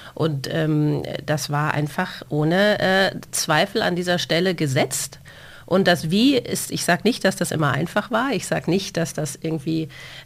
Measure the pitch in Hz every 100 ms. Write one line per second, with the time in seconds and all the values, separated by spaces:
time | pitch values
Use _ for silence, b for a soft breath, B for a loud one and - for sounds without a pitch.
0 | B - 160 143 131 160 156 151 151 147
1 | - - - 151 - 147 151 - 147 -
2 | 185 - - 147 151 180 208 208 185 190
3 | 190 - - - - 156 202 240 180 175
4 | 180 175 - 165 185 170 156 135 - -
5 | - - B B B B - 185 190 175
6 | 160 190 262 262 - 185 - - - 175
7 | 208 254 190 190 175 - 147 123 170 208
8 | - 220 269 202 - 165 - 190 196 -
9 | 165 - 151 - 160 160 151 160 160 B
10 | B B